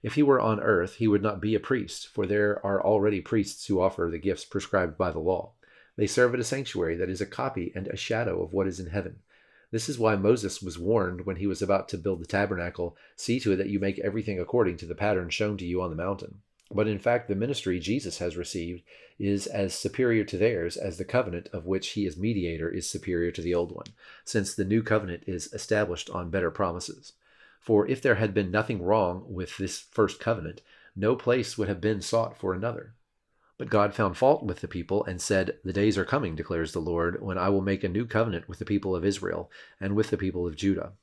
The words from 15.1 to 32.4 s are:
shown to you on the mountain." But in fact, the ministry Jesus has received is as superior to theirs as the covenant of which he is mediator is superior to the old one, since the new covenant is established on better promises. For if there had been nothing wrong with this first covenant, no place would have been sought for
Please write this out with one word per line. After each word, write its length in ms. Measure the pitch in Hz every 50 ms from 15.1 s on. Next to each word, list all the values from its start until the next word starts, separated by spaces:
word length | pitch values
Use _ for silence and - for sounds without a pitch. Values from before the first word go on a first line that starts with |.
| 104 92 90 85
shown 280 | - - 110 104 104 98
to 80 | 92
you 160 | 85 87 90
on 80 | 90 87
the 60 | 78
mountain." 440 | 78 87 92 98 98 - - - 98 _ _ _ _ _ _
But 160 | - 98 107 107
in 120 | 107 98
fact, 280 | - 120 120 120 120 -
the 80 | 101
ministry 440 | 98 110 131 139 - - 95 90 90
Jesus 400 | 78 92 107 - - 92 - -
has 180 | 90 87 80 87
received 460 | 87 - - 95 85 85 90 87 _ _ - - - - _ _
is 260 | 101 98 101 98 98 -
as 260 | - 107 98 92 -
superior 500 | - - - - - 127 123 117 110 104
to 140 | - - 90
theirs 400 | 101 117 117 92 85 85 - -
as 200 | - 98 85 85
the 60 | 95
covenant 460 | - - 123 127 - 85 85 82 -
of 140 | - 95 78
which 240 | 87 95 95 - -
he 160 | - 107 101
is 100 | 95 80
mediator 540 | 87 95 113 117 98 87 85 82 80 80 85
is 200 | - 90 87 -
superior 420 | - 82 - - 90 85 85 87
to 100 | 85 -
the 140 | 82 85 87
old 180 | 87 87 85 -
one, 140 | - - - - _ - - - - _
since 300 | - - 117 98 98 -
the 100 | - 101
new 200 | 95 107 113 110
covenant 400 | 110 110 107 98 92 87 85 - -
is 240 | 92 87 - -
established 580 | - - - - 110 104 107 92 87 87 - -
on 180 | - 95 87 85
better 220 | 80 95 90 82
promises. 640 | - - 104 90 82 90 - - - - - - _ _ _ _ _ _ - - _ _
For 260 | _ - 113 101 101 -
if 140 | 131 127
there 140 | - 135 117
had 180 | 92 110 107 95
been 180 | 104 98 90
nothing 300 | 92 107 110 - 120 98
wrong 440 | 87 90 107 110 101 87 87 92 - -
with 300 | 104 90 92 - - -
this 220 | 95 95 - -
first 420 | - _ _ - 107 95 - -
covenant, 400 | - 113 113 98 80 78 - - _ _ _ - _ - _
no 200 | 95 95 107 127
place 420 | - - 123 120 131 113 - - -
would 100 | 107 92
have 140 | 101 87
been 180 | 85 107 110 101
sought 380 | 92 - - 113 117 117 -
for 160 | -